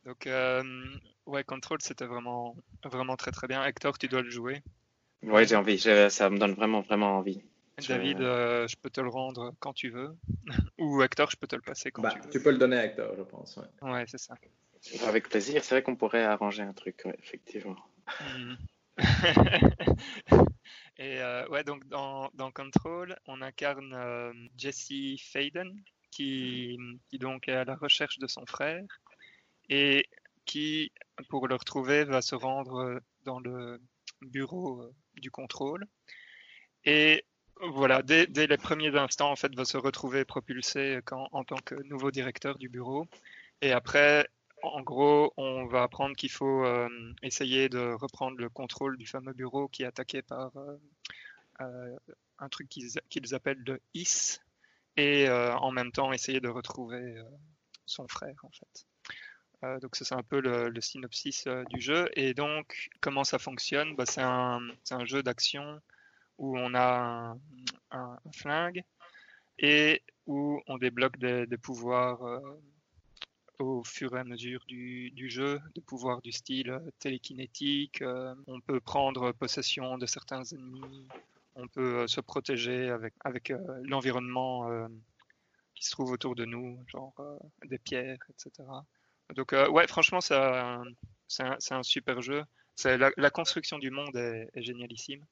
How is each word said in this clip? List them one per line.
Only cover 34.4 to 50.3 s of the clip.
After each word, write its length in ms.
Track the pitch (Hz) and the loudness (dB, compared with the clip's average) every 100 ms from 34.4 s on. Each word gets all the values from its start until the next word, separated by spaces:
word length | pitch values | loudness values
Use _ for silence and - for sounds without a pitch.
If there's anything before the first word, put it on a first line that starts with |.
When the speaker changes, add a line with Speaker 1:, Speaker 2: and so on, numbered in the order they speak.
| 131 180 180 123 | -6 -6 -8 -8
Speaker 1:
euh, 120 | 120 135 _ | -14 _ _
du 180 | - 131 | -18 -16
contrôle. 540 | - 131 - 139 170 202 _ _ - - - - - _ _ | -14 -12 -6 -4 -6 -10 _ _ -20 -20 -20 -20 -20 _ _
Et 400 | - 151 156 156 - _ _ - | 6 8 10 8 4 _ _ -10
voilà, 420 | 175 139 135 131 | -6 4 6 6
dès, 240 | 135 160 170 | 8 8 8
dès 200 | 143 151 | 4 4
les 120 | 143 | 4
premiers 380 | - 151 151 143 | 2 0 4 4
instants, 360 | 139 - 143 | 2 2 2
en 40 | 139 | 2
fait, 160 | 139 123 | -2 -2
va 80 | |
se 120 | 127 139 | -2 0
retrouver 480 | 131 - 135 135 | -2 -2 -2 -2
propulsé 760 | 131 139 - 127 - 143 139 127 | 0 -4 -6 -6 -4 -2 -2 -2
quand, 240 | 120 131 139 | -6 -10 -6
en 100 | 151 | -8
tant 140 | 127 131 | -6 -10
que 180 | - 135 | -8 -12
nouveau 300 | 139 139 139 | -10 -4 -2
directeur 460 | 135 127 - 143 135 | -2 -6 -4 -8 -8
du 100 | 127 | -10
bureau. 400 | 123 127 139 170 - - - - _ | -10 -6 -6 -6 -14 -20 -20 -20 _
Et 120 | 139 | 2
après, 560 | 123 - 147 147 147 147 _ _ - | 2 6 8 8 8 4 _ _ -10
en 200 | - 147 | -8 -6
gros, 500 | 131 127 143 147 151 - | -4 4 6 8 6 2
on 300 | 135 131 123 | -4 -4 0
va 160 | 123 | 2
apprendre 320 | 123 - 139 | 0 0 -4
qu'il 160 | 135 135 | -2 -8
faut, 340 | - 135 135 | -2 0 2
euh, 240 | 127 120 120 120 117 123 | 2 2 -2 -6 -14 -10
essayer 460 | 135 - 131 131 135 | -8 -4 0 2 2
de 240 | 123 120 | 0 -2
reprendre 440 | 117 139 - 131 127 | -4 -8 -6 -6 -4
le 120 | 120 | -8
contrôle 480 | 120 127 - 139 131 | -8 -10 -4 -6 -6
du 80 | 110 | -10
fameux 260 | 135 131 | -12 -10
bureau 360 | 127 127 135 139 | -10 -6 -4 -4
qui 140 | - | -6
est 40 | 127 | -8
attaqué 360 | 127 127 135 | -8 -8 -10
par, 340 | - | -8